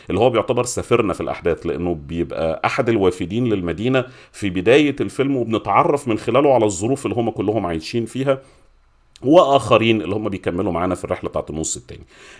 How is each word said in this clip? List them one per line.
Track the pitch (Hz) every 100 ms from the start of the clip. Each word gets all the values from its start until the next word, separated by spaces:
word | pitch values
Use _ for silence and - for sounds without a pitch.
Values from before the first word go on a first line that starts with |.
| -
اللي | 90
هو | 123
بيعتبر | 113 - 123
سفيرنا | 120 - - 120 107
في | 85
الاحداث، | 82 - 85 80 82
لانه | 73 87 82 71
بيبقى | 82 85 - 80 80 113
احد | - 120
الوافدين | 113 95 - 87 104 123
للمدينة | 104 87 82 113 131 123 - -
في | - 101
بداية | 90 87 139 147 135
الفيلم، | 101 - 139 135
وبنتعرف | 113 110 - 104 147 143 -
من | 110
خلاله | - 120 147
على | 127 107
الظروف | 90 107 135 113
اللي | -
هم | 113
كلهم | - 98 107 92
عايشين | 82 - 120 110
فيها، | 123 135 135 - _ _ _ _ _ _ -
واخرين | 123 170 139 139 117 113 113 113
اللي | 85 104
هم | 107
بيكملوا | 95 - 87 98
معانا | 85 92 90
في | -
الرحله | 92 85
بتاعت | 80 -
النص | 76 78 -
التاني. | - - - - - -